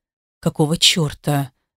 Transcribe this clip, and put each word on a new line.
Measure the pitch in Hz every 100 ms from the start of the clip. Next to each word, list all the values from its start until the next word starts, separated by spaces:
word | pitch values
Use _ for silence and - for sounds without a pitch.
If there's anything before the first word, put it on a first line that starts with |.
| _ _ _ _
«Какого | 165 - 147 165
черта | - 180 147 - - 143 135 _ _